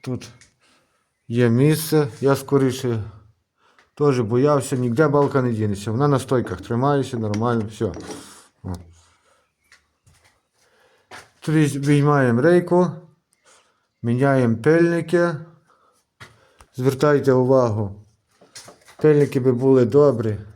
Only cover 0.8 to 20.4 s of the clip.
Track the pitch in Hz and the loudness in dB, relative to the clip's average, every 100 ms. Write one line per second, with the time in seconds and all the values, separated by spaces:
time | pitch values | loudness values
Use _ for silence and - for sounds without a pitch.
0.8 | _ _ _ _ - 117 120 117 147 156 | _ _ _ _ -6 0 2 4 2 0
1.8 | - 156 139 - 131 135 - 139 135 123 | 0 -2 -2 -2 0 0 0 0 0 -2
2.8 | 123 113 101 - _ _ _ _ _ _ | -6 -6 -8 -16 _ _ _ _ _ _
3.8 | _ _ 147 127 107 123 143 147 - 131 | _ _ 0 0 0 0 2 0 -2 -4
4.8 | 123 117 156 143 143 139 123 110 107 98 | -2 0 2 2 2 0 -2 -2 -4 -4
5.8 | 117 113 147 135 - 131 107 92 - 120 | -6 -2 0 0 0 -4 -2 -10 -6 -2
6.8 | 135 143 131 123 107 104 120 117 107 - | 0 -2 -4 -6 -6 -4 -2 -4 -6 -8
7.8 | 107 78 - - - - _ _ 95 87 | -8 -8 -16 -18 -20 -20 _ _ -14 -14
8.8 | 82 _ _ _ _ _ _ _ _ _ | -16 _ _ _ _ _ _ _ _ _
9.8 | _ _ _ _ _ _ _ _ _ _ | _ _ _ _ _ _ _ _ _ _
10.8 | _ _ _ - - _ - 156 147 139 | _ _ _ -20 -20 _ -2 2 2 0
11.8 | 139 147 143 143 127 117 156 175 175 175 | 0 2 4 2 2 2 4 2 2 0
12.8 | 175 - - _ _ _ _ _ _ _ | 0 -4 -18 _ _ _ _ _ _ _
13.8 | _ _ 117 123 139 135 120 113 151 165 | _ _ -4 -2 0 2 0 0 2 2
14.8 | 170 170 165 175 175 156 - _ _ _ | 2 0 -2 -2 -2 -4 -14 _ _ _
15.8 | _ _ _ _ - _ _ _ _ - | _ _ _ _ -20 _ _ _ _ -4
16.8 | 127 135 151 143 135 127 127 131 120 104 | -4 0 2 2 2 2 4 2 2 -2
17.8 | 101 104 _ _ _ _ _ - - _ | -6 -10 _ _ _ _ _ -20 -20 _
18.8 | _ - 156 147 143 139 127 120 135 131 | _ 0 2 4 2 0 0 0 2 4
19.8 | 117 139 147 110 110 101 | 4 4 4 2 -4 -8